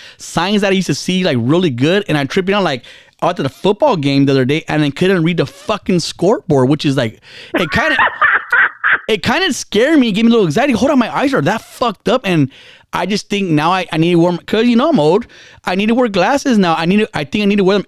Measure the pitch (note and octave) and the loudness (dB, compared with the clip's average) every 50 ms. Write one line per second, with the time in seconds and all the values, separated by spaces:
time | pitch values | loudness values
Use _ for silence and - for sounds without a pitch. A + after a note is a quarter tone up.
0 | - - - _ - - - E3 E3+ G3 G#3+ G#3 G3+ G3 G3 F#3+ F3+ - D3 - | -20 -20 -20 _ -18 -6 -4 -4 -2 0 0 0 0 0 0 0 0 -2 -4 -4
1 | - - F3+ F#3 F3+ F3 C#3 A#2+ A2+ B2 D#3 F3+ F#3 E3+ B2 A#2 C3+ D#3 F#3 G#3 | -4 -2 -2 0 0 0 0 0 0 0 0 2 0 0 0 0 0 0 0 0
2 | - - D#3 D3 C#3 C3+ - G3 F3 F#3+ G3+ G#3 F#3+ D#3+ C#3 A#2 - - - - | 0 0 -2 -2 -2 -2 -2 -2 -2 0 0 0 0 -2 -2 -6 -8 -16 -20 -20
3 | - _ _ _ - E3 F3+ - D#3 C3+ - - - F#3 G#3 - D#4 D4 A#3 E3 | -20 _ _ _ -4 -4 -2 -2 -4 -6 -6 -2 -2 -2 0 2 2 2 2 0
4 | C#3 C#3 C#3 C#3 C#3 C#3 C#3 C3+ B2+ B2 D3 D#3+ - - D#3 D3+ D3+ C#3+ - - | 0 0 2 2 2 2 2 2 2 0 0 -2 -2 -2 -2 -2 -2 -2 -2 0
5 | F3+ F#3 G3 F3+ D#3+ F3 F3+ E3 C#3+ - - - - - G#3+ G3 - - F#3 E3+ | 0 0 2 2 0 0 0 -2 -2 -4 -6 -12 -8 -6 -6 -4 -2 -2 -2 -2
6 | - - - - E3 F#3 B3 - - - D3 C3+ B2+ B2+ D#3 D3 - D3+ C3+ C#3 | -2 -4 -6 -2 0 0 0 0 0 0 2 2 4 2 2 0 0 -2 0 0
7 | B2 A2 G2 - _ - - - - - - D4 F3+ D3+ - A3 C#4 D#4+ C#4 - | -2 -4 -6 -10 _ -20 -20 -20 -14 -6 -4 -4 -4 -2 -2 -2 0 0 0 0
8 | - - - - - - - - - - - - - - - - - - - - | 0 0 0 0 0 0 0 -2 -2 -2 0 0 0 -2 -4 -6 -4 -4 -2 -2
9 | - - A3 G3+ - G#3 B3+ E4 F#4+ F4+ B3 - - - - G3 A#3+ D4 E4 D4 | -2 -4 -4 -2 0 -2 0 0 0 -2 -2 -6 -8 -4 0 0 2 4 4 4
10 | B3 A#3 F3+ G#3+ A3 A#3 A#3 A#3 G3+ D#3+ C#3 G#3+ C4+ D4 A#3+ F#3+ A3+ D4+ D4 B3+ | 4 2 2 2 2 4 4 4 2 2 2 0 0 0 0 0 0 2 2 0
11 | A3+ F3 C3+ D#3+ A#3+ C#4+ C4+ F#3 C#3 E3 A3 A3 - - - - B3+ A#3 - - | 0 0 -2 -2 -2 0 0 0 0 0 -2 -2 -6 -12 -6 -4 -4 -4 -4 -4
12 | _ F#3+ A3 C4 - G3 F3+ D#3 C#3 B2 - - - - - - _ _ - D#3+ | _ -2 -2 0 0 0 0 0 0 0 -4 -12 -20 -20 -20 -20 _ _ -6 -6
13 | F3 F3+ G#3+ F#3+ - - G#3 G3+ G3+ F3 D#3 D3 D3+ E3+ F#3+ F#3 F3 - F3 D#3+ | -4 -2 -4 -4 -4 -4 -4 -4 -2 0 0 0 0 0 0 -2 -2 -4 -2 0
14 | D#3+ F3 F3+ E3 E3+ F3+ F3 E3 - - - G#3+ A#3+ A#3+ A#3+ A3+ C#4 E4 D4+ F#3+ | 0 2 2 2 2 2 0 -2 -4 -4 -2 0 2 2 2 2 2 2 2 2
15 | D3 D3+ F3 G#3+ - - - - - - - - _ G3+ F#3 F#3+ G#3 G#3+ A#3 B3+ | 2 2 2 0 -2 -6 -14 -20 -20 -20 -20 -12 _ -4 -4 -2 0 0 0 0
16 | B3 A#3 F#3+ F#3 F3 A3 C#4 C#4+ - C#4+ A#3+ G#3 F#3+ E3+ D#3+ D#3 E3 E3+ G3 G#3+ | 0 0 0 0 0 0 0 0 0 0 2 2 2 2 0 0 0 0 0 0
17 | G#3+ - - D3+ D3+ - - G#3+ G#3 G3 G#3 G#3 F#3+ F#3 G3+ G3+ - | 0 -2 -4 -6 -6 -4 -4 -2 0 0 0 2 2 2 0 0 -2